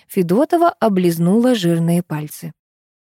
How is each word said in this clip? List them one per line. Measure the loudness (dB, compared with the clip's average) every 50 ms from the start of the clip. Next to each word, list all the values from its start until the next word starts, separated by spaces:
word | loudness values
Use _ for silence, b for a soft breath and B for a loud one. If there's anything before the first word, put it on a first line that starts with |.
| b b
Федотова | -4 -2 0 0 2 0 2 2 2 2 2 0 0 0
облизнула | -2 0 0 2 0 0 0 0 0 2 2 2 2 2 0
жирные | 0 0 0 0 0 0 0 0 -2
пальцы. | -2 -4 -8 -8 -8 -10 -14 -14 -16 -16 -16 _ _ _ _ _ _ _ _ _ _